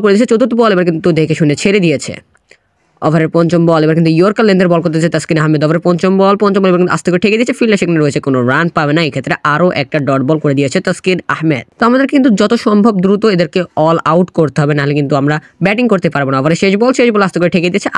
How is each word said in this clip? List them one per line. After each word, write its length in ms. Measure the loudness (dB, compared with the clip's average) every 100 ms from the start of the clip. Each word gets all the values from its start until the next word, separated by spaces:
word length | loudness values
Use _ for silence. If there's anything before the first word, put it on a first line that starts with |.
করে 80 | 4
দিয়েছে, 160 | 2 2
চতুর্থ 200 | 2 0 2
বল 80 | 2 2
এবার 100 | 0
কিন্তু 200 | 0 0 0
দেখে 160 | 0 0
শুনে 140 | 0 0
ছেড়ে 180 | 0 0 0
দিয়েছে। 280 | -2 -6 -14 -18 _ _ _ _ _ _ -6 0
ওভারের 220 | 0 0 0
পঞ্চম 260 | 0 2 2
বল, 120 | 2 2
এবার 100 | 2
কিন্তু 120 | 2 2
ইয়র্কার 280 | 0 2 2
লেন্থের 220 | 2 2
বল 80 | 0
করতে 120 | 0 -2
হচ্ছে 140 | -2 -2
তাসকিন 220 | -2 0
আহমেদ। 180 | 0 0 0
ওভারের 180 | 0 0
পঞ্চম 240 | 0 0 2
বল, 120 | 2 2
পঞ্চম 180 | 0 2
বল 60 | 2
এবার 80 | 2
কিন্তু 120 | 0 -2
আস্তে 100 | -2
করে 100 | -2
ঠেকে 140 | 0 0
দিয়েছে, 160 | -2 -2
ফিল্ডার 180 | 0 0
সেখানে 180 | 0 0
রয়েছে, 160 | 0 -2 -2
কোনো 120 | -2 0
রান 160 | 0 0 -2
পাবে 160 | 0 0
না, 40 | -2
এক্ষেত্রে 280 | -4 -4 -4 -2
আরও 140 | 0 0 0
একটা 160 | -4 -4 -2
ডট 140 | -2 0
বল 80 | 0
করে 100 | 0 0
দিয়েছে 180 | 0 -2 -4
তাসকিন 320 | -4 -4 -4 -4
আহমেদ। 300 | -4 -2 -2 -6 -2
তো 40 | 0
আমাদের 180 | 0 0
কিন্তু 160 | 2 2 2
যত 140 | 2 0 0
সম্ভব 280 | 2 2 2
দ্রুত 200 | 0 0 0 0
এদেরকে 240 | -2 -2 -4 -2
all 140 | 0 0 0
out 160 | 0 0 0
করতে 200 | -2 0
হবে, 120 | -2 0
নাহলে 160 | -2 -2
কিন্তু 140 | 0 0
আমরা 140 | 0 -2 -6 -4 -2
ব্যাটিং 200 | 0 0
করতে 140 | 0 0 -2
পারবো 140 | -2
না। 60 | 0
ওভারের 180 | 0 0
শেষ 100 | 0 0
বল, 100 | 0 2
শেষ 80 | 0
বল 80 | 2 0
আস্তে 100 | 0
করে 100 | 0 0
ঠেকে 140 | -2
দিয়েছে, 160 | -4 -2